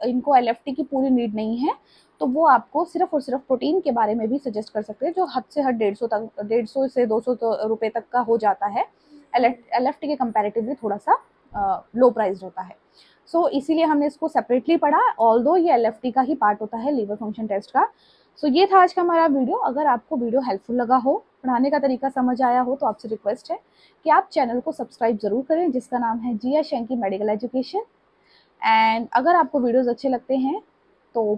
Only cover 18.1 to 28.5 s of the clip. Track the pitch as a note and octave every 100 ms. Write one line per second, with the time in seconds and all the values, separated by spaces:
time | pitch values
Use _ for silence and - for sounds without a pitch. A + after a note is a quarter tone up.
18.1 | _ _ _ D4 C#4 G4 F#4+ F4+ - F4
19.1 | E4 E4 C4+ B3+ A4 F#4+ C4 D4+ A#3+ -
20.1 | D4+ A#3+ B3+ B3 G3 - B3 A#3 B3+ A#3
21.1 | E4 - _ C4 B3 C#4 D4 C#4 B3 C4+
22.1 | C4 B3+ B3 B3+ B3 B3 C4+ B3 G#3+ A3
23.1 | G#3+ G3+ - - F4 _ _ _ _ D#4
24.1 | D#4 F#4+ D#4 B3 B3 D#4+ - A3+ - A#3
25.1 | G#3+ G#3 A3+ C4 D#4+ F4+ B3+ - B3 A#3
26.1 | A#3 A#3+ G#3+ B3 D4+ D4+ C4 A3+ B3 G3
27.1 | G3 G#3 G#3+ B3 B3+ B3+ F#4+ A4+ _ _
28.1 | _ _ _ _